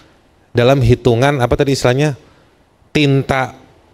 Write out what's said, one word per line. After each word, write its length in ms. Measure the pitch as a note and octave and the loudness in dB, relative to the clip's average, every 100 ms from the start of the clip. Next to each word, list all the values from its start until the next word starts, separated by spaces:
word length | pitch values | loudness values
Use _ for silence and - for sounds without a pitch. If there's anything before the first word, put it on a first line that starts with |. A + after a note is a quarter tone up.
| _ _ _ _ _ | _ _ _ _ _
dalam 240 | A#2+ A#2+ C#3+ A#2 | -2 0 2 2
hitungan, 560 | A#2+ B2+ A2+ C#3 C#3+ | 2 2 0 0 0
apa 160 | A#2+ - | -2 -2
tadi 160 | C#3 | -2
istilahnya, 400 | C3+ B2 C3 D3+ B2+ - _ _ _ _ _ _ | -2 0 0 -2 -4 -16 _ _ _ _ _ _
tinta, 640 | D3+ C#3+ C3+ C3 C3+ A#2+ - - _ _ | -2 0 0 -2 -4 -4 -10 -20 _ _